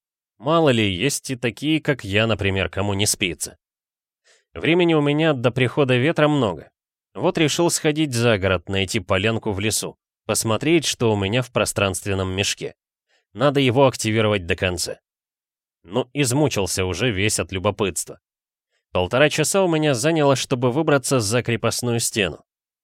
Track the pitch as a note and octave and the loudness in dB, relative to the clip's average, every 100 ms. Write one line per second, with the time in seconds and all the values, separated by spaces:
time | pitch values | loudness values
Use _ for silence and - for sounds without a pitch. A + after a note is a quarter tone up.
0 | _ _ _ _ A#2+ E3 D#3 A2+ G#2 F2 | _ _ _ _ 0 2 4 4 2 0
1 | C3 - - B2+ A#2+ G2+ D3 D#3 D3+ C3+ | -2 -4 -8 -6 -6 -4 -2 -2 0 -4
2 | G2 G2+ A2+ G2+ G2 F#2+ F2 - G2+ G2 | 0 0 2 0 0 -2 -2 -4 -4 -2
3 | G#2 - F#2+ D#2 - - _ _ _ _ | -2 0 -2 -4 -12 -14 _ _ _ _
4 | _ _ _ _ _ - A2+ F3 E3+ D#3+ | _ _ _ _ _ -6 0 2 4 2
5 | C#3+ D3 D#3+ C3+ A#2+ B2+ B2 - C3+ B2 | 2 2 2 2 0 0 0 0 2 2
6 | C#3 E3 D3 D3 A2 D2+ - _ _ _ | 2 2 2 2 0 -2 -12 _ _ _
7 | _ F#2+ D#3 E3+ D3+ - E3+ - D#3 D3+ | _ -4 -2 2 0 2 0 2 -2 0
8 | D#3 A#2 A#2+ G#2 F#2+ F2+ - G2 F#2+ A2+ | -2 2 2 2 2 0 -2 -2 0 -2
9 | F#2 F#2+ G#2+ A2+ A2 F#2+ G#2+ - - - | 0 0 0 -2 -4 -4 -2 -2 -6 -12
10 | _ _ - G#2 A2+ G#2+ C#3+ E3+ - - | _ _ -4 -2 0 -2 2 0 0 -2
11 | A#2 G#2 G2 B2 B2 A#2 G2+ - G2+ F#2 | 0 2 0 -2 -2 -2 -2 0 -2 -2
12 | G2+ F#2+ F#2+ F#2 G2+ - - - _ _ | -4 -4 -2 -2 -4 -4 -10 -16 _ _
13 | _ _ _ G2+ C#3+ C#3 C3 A#2+ C3+ - | _ _ _ -2 0 2 2 4 4 2
14 | A2 A2 G#2+ G#2 F2 F#2 F#2 F2 - - | -2 0 2 0 -2 -2 -2 -2 -8 -10
15 | _ _ _ _ _ _ _ _ E2+ A2 | _ _ _ _ _ _ _ _ -8 -6
16 | B2 C#3+ C3 C3+ D3 G#2+ F#2 - F#2 E2+ | -4 -2 0 2 0 0 -2 -2 -4 -2
17 | B2 F#2+ G#2 - F2+ F#2+ G2 - G2 - | -2 0 -2 -2 -4 -2 -2 0 -2 -2
18 | - - _ _ _ _ _ _ _ F#2 | -10 -14 _ _ _ _ _ _ _ -2
19 | F2+ A#2+ D3+ - D3 G3 F#3 D#3+ D3+ B2 | 0 2 2 2 0 2 2 2 2 2
20 | D3 E3 C#3+ C3 - B2+ B2 C3 D#3 C#3+ | 0 2 2 2 0 0 0 0 2 2
21 | - C3+ G2+ B2 A#2+ A2+ A#2 - A#2+ A#2 | 2 0 2 -2 0 -2 -2 -2 -2 -2
22 | - A2+ F2 - _ _ _ _ | -2 0 -2 -2 _ _ _ _